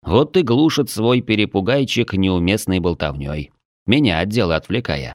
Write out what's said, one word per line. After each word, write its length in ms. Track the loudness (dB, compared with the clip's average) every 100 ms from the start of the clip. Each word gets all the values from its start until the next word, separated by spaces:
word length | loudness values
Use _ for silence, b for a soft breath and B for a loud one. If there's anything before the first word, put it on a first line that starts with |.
Вот 320 | 2 2 2 0
и 60 |
глушит 480 | 2 2 2 0 -4
свой 300 | -2 0 0
перепугайчик 920 | 0 0 0 0 0 0 0 -2 -2
неуместной 680 | 0 0 2 2 0 0 0
болтовней, 720 | 0 -2 -4 -4 -8 -8 -10 _ _ _ 0
меня 320 | 2 2 0
от 100 | 0
дела 280 | 0 0 -2
отвлекая. 580 | -2 -4 -2 -6 -6